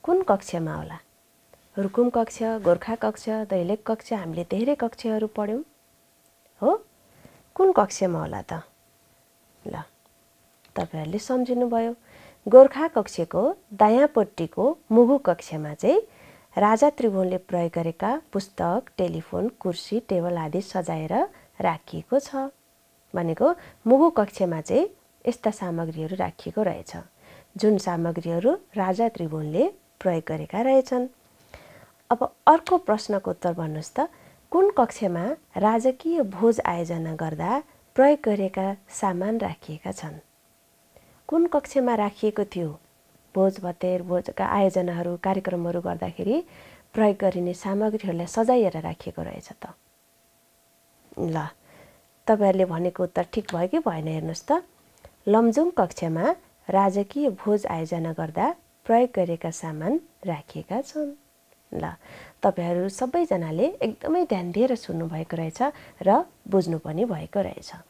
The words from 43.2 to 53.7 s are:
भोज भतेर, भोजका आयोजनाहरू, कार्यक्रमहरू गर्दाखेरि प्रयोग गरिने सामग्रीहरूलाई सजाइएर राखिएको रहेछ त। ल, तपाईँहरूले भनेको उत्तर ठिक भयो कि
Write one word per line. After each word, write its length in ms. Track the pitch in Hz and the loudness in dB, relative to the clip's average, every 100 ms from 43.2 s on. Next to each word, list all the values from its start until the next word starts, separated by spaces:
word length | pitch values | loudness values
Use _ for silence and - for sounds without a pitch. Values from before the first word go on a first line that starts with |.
| _ 190 | _ 2
भोज 240 | 190 190 | 2 2
भतेर, 420 | 180 175 185 180 | -10 -4 -2 -2
भोजका 440 | 175 175 - - 196 | -2 -4 -4 -4 0
आयोजनाहरू, 720 | 196 196 185 180 170 175 175 | 2 2 2 -2 -4 -4 -4
कार्यक्रमहरू 580 | 190 190 190 180 170 170 | -2 -2 -2 -4 -2 -4
गर्दाखेरि 640 | 175 170 180 165 185 285 349 - - - _ | -4 -6 -8 -4 -2 -2 -2 -18 -20 -20 _
प्रयोग 240 | - 214 196 | 2 2 4
गरिने 360 | 196 180 175 | 0 0 -4
सामग्रीहरूलाई 760 | 175 190 196 214 214 196 170 175 | -4 -4 0 0 -2 -4 -4 -4
सजाइएर 500 | - 226 254 202 160 | 0 4 4 2 0
राखिएको 400 | 165 160 - 170 | -8 -10 -12 -10
रहेछ 280 | 165 - - | -10 -12 -18
त। 260 | - - - _ _ _ _ _ _ _ _ _ _ _ _ _ - | -20 -20 -20 _ _ _ _ _ _ _ _ _ _ _ _ _ -8
ल, 280 | 170 160 151 - _ - - _ _ _ - | -4 -4 -8 -14 _ -20 -20 _ _ _ 0
तपाईँहरूले 380 | 214 196 190 185 | 4 4 4 0
भनेको 380 | 165 175 175 | 0 -4 -2
उत्तर 220 | 180 - 175 | -4 -4 -4
ठिक 200 | - 208 | -6 -4
भयो 140 | 175 | -4
कि 120 | 180 | -2